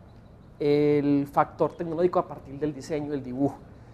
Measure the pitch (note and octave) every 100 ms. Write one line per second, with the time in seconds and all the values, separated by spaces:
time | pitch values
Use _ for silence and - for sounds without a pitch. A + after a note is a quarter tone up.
0 | - - - - - - D3 D3 D3 D3
1 | C#3+ C#3+ C#3 E3 D3 - D3+ - E3+ D#3+
2 | F3+ F3+ E3 C#3+ C3+ C#3 D3+ C3+ C3 D3+
3 | D3 C#3+ B2 B2+ C#3 - - - -